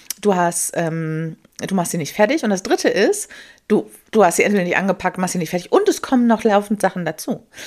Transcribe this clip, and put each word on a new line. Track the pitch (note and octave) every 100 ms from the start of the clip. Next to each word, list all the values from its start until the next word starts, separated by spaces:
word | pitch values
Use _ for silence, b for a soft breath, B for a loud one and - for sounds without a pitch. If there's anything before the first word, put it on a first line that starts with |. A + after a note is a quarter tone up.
| B -
du | G#3 F3+
hast, | F3 - - -
ähm, | E3 E3 D#3+ D#3 E3 - _ - -
du | F#3+
machst | E3+
sie | E3+
nicht | C#3+
fertig. | - G#3+ D#4
Und | A3+
das | F#3+
dritte | - F#4 C4+
ist, | F3+ B3+ G#4 - B B B -
du, | G3+ - - _
du | A3
hast | F3+ -
sie |
entweder | G3 G#3
nicht | F3 -
angepackt, | F#3+ F#3 F3+ F#3
machst | F3+
sie | F3+
nicht | D#3+
fertig | F3+ -
und | - G#4
es | -
kommen | - B3+ A#3
noch | A3+
laufend | A3 G3+ G3+ G#3
Sachen | F#3+ F#3 E3
dazu. | - - D#3+ - B